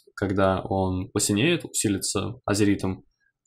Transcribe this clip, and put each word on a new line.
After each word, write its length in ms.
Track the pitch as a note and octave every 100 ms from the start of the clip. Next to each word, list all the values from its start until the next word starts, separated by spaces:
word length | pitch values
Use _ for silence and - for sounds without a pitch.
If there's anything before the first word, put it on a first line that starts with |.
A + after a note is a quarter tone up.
| _
когда 460 | - G2 G2 F#2+ F#2
он 500 | G2+ F#2+ F#2+ F#2 -
посинеет, 540 | G#2 - G2+ D#3 E3+
усилится 760 | - - - F#2+ - G2 G2 -
азеритом, 600 | - G2+ G2+ F#2+ F#2+ F#2 _ _ _ _